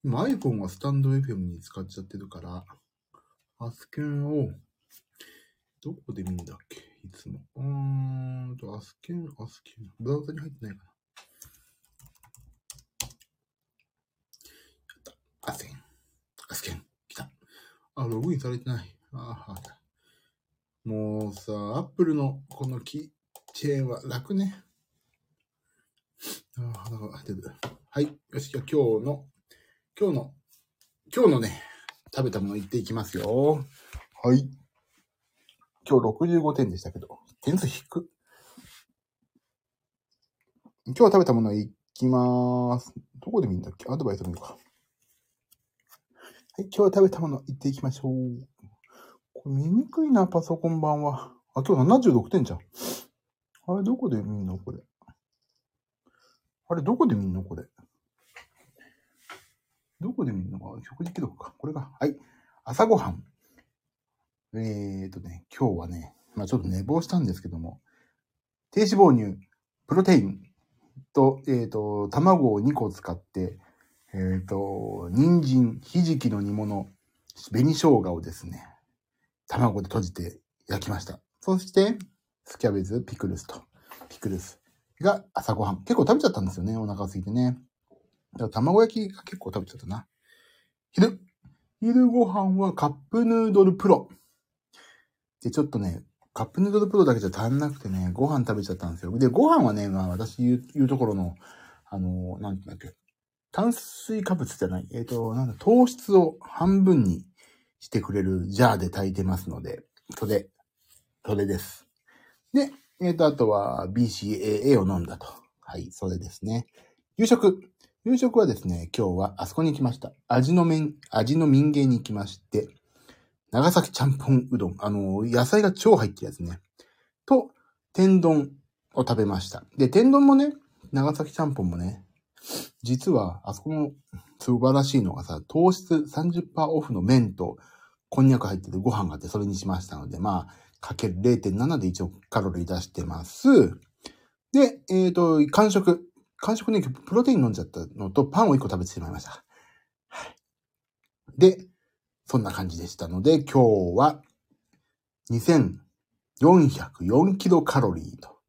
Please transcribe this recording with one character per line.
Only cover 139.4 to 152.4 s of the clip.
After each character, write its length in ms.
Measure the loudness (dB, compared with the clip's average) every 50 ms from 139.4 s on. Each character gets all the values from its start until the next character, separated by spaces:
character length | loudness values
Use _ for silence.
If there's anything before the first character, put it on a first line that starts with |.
| -4
に 80 | -4 -6
し 120 | -6 -4
ま 140 | -4 -6 -6
し 60 | -6
た 100 | -10 -14 -14
の 100 | -12 -12
で、 100 | -8 -4
ま 280 | -4 -2 -2 -2 -6 -8
あ、 60 | -18 _ _ _ _ _
か 140 | -14 -12 -8
け 140 | -6 -4 -4
る 80 | -4 0
零 200 | 2 2 2 2
点 180 | 0 -2 -2
七 220 | -2 -2 -2 -2 -2
で 100 | -2 -4
一 140 | -4 -4
応 100 | -8 -8 -10 -16 _ _
カ 100 | -4 -2
ロ 120 | -2 -2
リ 100 | -4 -6
ー 20 | -6
出 160 | -6 -6 -8
し 60 | -8 -10
て 120 | _ -10 -10
ま 200 | -8 -10 -10 -12
す。 240 | -14 -16 2 6 8 8 8 8 6 2 -8 _ _ _ _ _ -20 _ _ _ _ _ _ _ _
で、 280 | 4 4 4 4 2 -8 _ -2
え 200 | 0 2 2 2
ー 40 |
と、 320 | 2 2 2 4 4 4 4 4
間 200 | 4 4 4 4
食。 340 | 4 2 4 4 2 2 -2 -18 _ _ _ _ _ -8
間 160 | -4 -4 -2
食 140 | -2 -2 0
ね、 100 | 0 0
プ 360 | 0 -2 -8 -10 -10 0 2
ロ 80 | 2 4
テ 80 | 4
イ 20 | 4
ン 60 | 4
飲 100 | 2 2
ん 20 |
じ 80 | 0 -4
ゃ 40 | -8
っ 20 |
た 180 | -10 -10 -12 -12 -12 -10
の 160 | -10 -10 -2
と、 120 | 0 0 0
パ 200 | 2 2 2 4
ン 40 | 4
を 60 | 4
一 60 | 2
個 80 | 0 -2
食 100 | -4 -4
べ 60 | -6
て 80 | -6
し 80 | -8 -12
ま 80 | -10 -10
い 20 |
ま 80 | -10 -12
し 60 | -12
た。 200 | -16 -20 -20 _ _ _ _ _ _ _ _ _ _ _ _ _
は 180 | _ -18 -16 -16
い。 120 | -16 -20 _ _ _ _ _ _ _ _ _ _ _ _ _ _ _ _ _ _ -18 4
で、 300 | 8 8 8 8 4 -10 _ _ _ _ _ _ _ _ _ _ _ _
そ 120 | -2 -2
ん 60 | 0